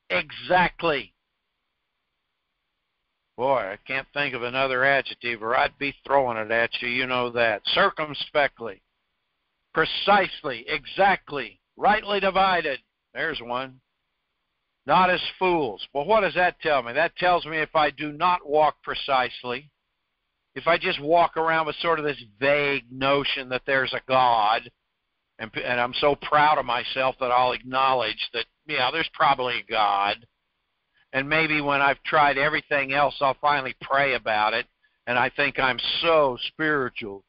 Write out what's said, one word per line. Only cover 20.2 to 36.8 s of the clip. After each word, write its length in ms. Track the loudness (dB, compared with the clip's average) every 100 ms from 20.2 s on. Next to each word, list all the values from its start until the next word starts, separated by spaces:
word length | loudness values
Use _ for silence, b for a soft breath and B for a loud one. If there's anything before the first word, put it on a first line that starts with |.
| _ _ _
if 140 | -6 0
I 80 | 0
just 240 | 0 -4
walk 380 | 2 4 4 0
around 260 | 0 0
with 120 | 0 -2
sort 220 | 0 0
of 60 |
this 160 | -2 -6 -12 -4
vague 540 | 0 2 0 -4 -6
notion 560 | -2 0 2 0 -4 -4
that 160 | -6
there's 300 | -2 0 0
a 60 | -4
God, 720 | 0 2 4 4 2 0 -2 _ _ _ _ _ _ -14
and, 120 | -10 -6
and 240 | -4 -2
I'm 140 | -2
so 200 | 0 0
proud 440 | 0 0 2 4 2
of 80 | 0
myself 500 | -4 -4 -2 -2 -2
that 140 | 0
I'll 200 | 2 2
acknowledge 760 | 0 -4 0 2 2 0 -4 -8
that, 140 | -6 -8 _ -8
yeah, 240 | -2 -2
there's 180 | -2 -4
probably 500 | 0 2 2 0 -4
a 40 |
God. 640 | -4 0 2 2 0 -2 _ _ _ _ _ _ _ _ _
And 140 | -6 -2
maybe 320 | 0 0 0
when 220 | 0 2
I've 200 | 2 0
tried 340 | 0 4 4 4
everything 540 | 0 -2 -2 -2 0
else, 280 | 0 0 0
I'll 140 | -2
finally 400 | 0 0 0 -2 -8
pray 340 | -2 0 2
about 400 | 0 0 0 2
it, 120 | 0 -4 _ _ _ -4
and 120 | 0
I 120 | 0
think 280 | 0 -2 0
I'm 200 | -2 0 -4 -2
so 380 | 2 4 4 0 -8
spiritual. 760 | -4 -2 0